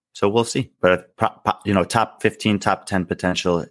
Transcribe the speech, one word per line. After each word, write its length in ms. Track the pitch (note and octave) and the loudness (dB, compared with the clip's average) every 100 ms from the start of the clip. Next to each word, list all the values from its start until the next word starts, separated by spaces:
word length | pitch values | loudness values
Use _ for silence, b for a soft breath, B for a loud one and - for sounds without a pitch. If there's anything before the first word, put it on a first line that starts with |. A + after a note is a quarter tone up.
| _ | _
so 160 | - G2+ | -2 0
we'll 160 | A2+ | 2
see. 280 | A#2 C#3 B2 _ | 0 -2 -6 _
But, 340 | F2+ F2+ - - | 2 2 -2 -4
pro-, 140 | A2 | -4
po-, 300 | - G#2+ - | -2 -4 -2
you 100 | G#2 | 0
know, 120 | G2 F2 | 0 2
top 360 | A2+ A2 - | 0 -2 -2
fifteen, 380 | A2 - G#2+ G2+ | -4 -2 -2 0
top 260 | G#2+ F#2+ - | 0 -2 -2
ten 200 | G2 E2+ | -4 -4
potential 600 | F2+ F2+ F2 F2+ E2+ - | -2 -2 -2 0 -2 -4